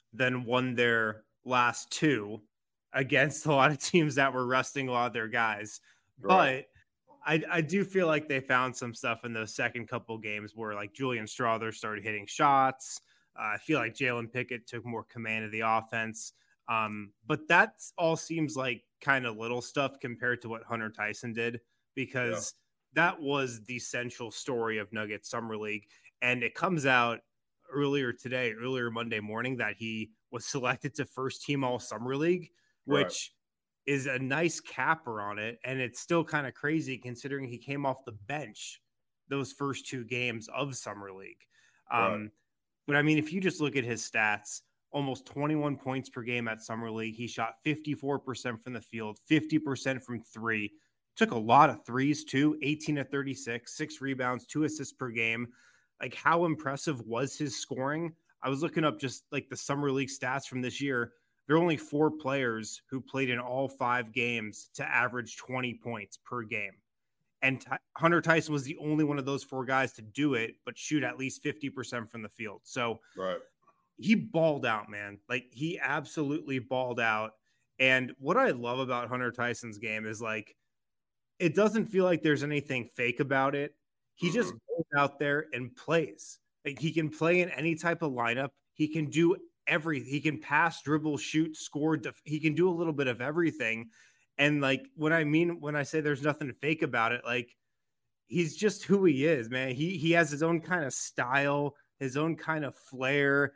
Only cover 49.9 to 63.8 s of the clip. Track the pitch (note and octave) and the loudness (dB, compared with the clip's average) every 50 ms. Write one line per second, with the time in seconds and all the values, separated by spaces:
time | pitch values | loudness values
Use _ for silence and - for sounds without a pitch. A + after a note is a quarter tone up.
49.9 | C3 B2 - - A#2+ A2 - - - A2+ A2 A2+ A2 G#2+ G#2 G#2 - _ _ _ | -2 -2 -4 -8 -8 -8 -8 -10 -12 -6 -4 -2 -2 -2 -2 -6 -10 _ _ _
50.9 | _ _ _ _ _ - A3+ A3 - A#2 G#2+ A2 A#2+ C#3 D#3 D3 A2+ - - - | _ _ _ _ _ 0 0 2 2 0 4 8 8 10 10 8 6 0 -6 -4
51.9 | A#2 B2+ C3+ D3 D3 D3 - - - C3+ D3 D3+ D3+ D3+ B2+ C#3 D3+ D3+ - - | -2 0 2 2 0 0 -4 -2 0 2 2 2 2 0 -2 -2 -2 -2 -2 -4
52.9 | D3+ C#3+ C3 C#3 C#3+ C#3 C3+ C#3 B2+ - - A#2 A#2 A#2+ - - - - D#3 D3+ | -2 -2 -2 -2 -4 -4 -4 -4 -6 -8 -6 -6 -6 -8 -8 -10 -10 -8 -8 -8
53.9 | D3+ - C3 C3+ C3+ B2+ B2+ B2 B2+ A#2 - - - D3+ D#3 D3 D#3 D3+ C#3 - | -8 -8 -6 -4 -4 -2 0 0 -2 -2 -4 -4 -2 0 0 0 -2 -4 -8 -10
54.9 | - - C3 B2 A2 A#2 A2+ A2+ A2+ A#2 A#2+ A#2 - _ _ _ _ _ _ _ | -10 -8 -8 -4 -2 0 0 0 0 -2 -4 -6 -10 _ _ _ _ _ _ _
55.9 | _ - - B2+ - - - D3 D#3+ E3+ F3 E3 D3+ - - C3 C3+ B2 - - | _ -12 -10 -10 -8 -2 2 4 4 4 4 2 2 0 -2 -4 -4 -2 -2 -2
56.9 | C#3+ A#2+ G#2+ A2 A2+ A#2 C#3 C3 - - D3+ C#3 - - - - C3 A#2+ C3 C#3 | -4 -4 -4 -4 -2 -2 -2 -2 -2 -4 -6 -6 -6 -6 -8 -6 -4 -4 -2 -2
57.9 | D3 D#3+ E3+ E3 D#3+ _ _ _ _ _ - B2+ C#3 C3+ E3 D#3+ - F3 D#3 D3+ | -2 -2 -4 -6 -8 _ _ _ _ _ -4 -4 -2 -2 -2 -2 0 2 2 2
58.9 | - D3+ C#3+ B2+ - - - _ D3 C#3 - - B2 - - - C#3 C#3+ C#3+ C#3+ | 2 0 -4 -6 -6 -8 -10 _ -8 -8 -6 -6 -8 -6 -4 -2 -2 0 0 0
59.9 | C3 C#3 C3+ - - - C3 B2+ C3 C#3 - - B2+ B2+ B2 A#2+ - - C#3 C#3+ | 0 0 0 -2 -6 -6 -4 -4 -4 -4 -4 -6 -6 -4 -4 -4 -4 -4 -2 -2
60.9 | C3 A#2+ A#2 A2+ - _ _ _ _ _ _ - D3 E3 F3 E3+ D#3 - - - | 0 0 -2 -4 -6 _ _ _ _ _ _ 4 4 6 6 4 2 0 -2 -2
61.9 | - D3 D#3 D#3 D3+ D#3 - C3 C3+ C#3 C3 A#2+ A2+ A2 A2 A2 - - - _ | 2 4 4 4 2 0 -4 -2 0 0 0 0 0 -2 -4 -8 -10 -12 -10 _
62.9 | C3+ C3 A#2+ - - C3+ C3+ B2 B2 A#2+ B2 B2 B2+ C3 C3+ C3 C3+ - | -8 -8 -8 -6 -4 -2 0 0 0 -2 -2 -2 -2 -2 -2 -2 -2 -2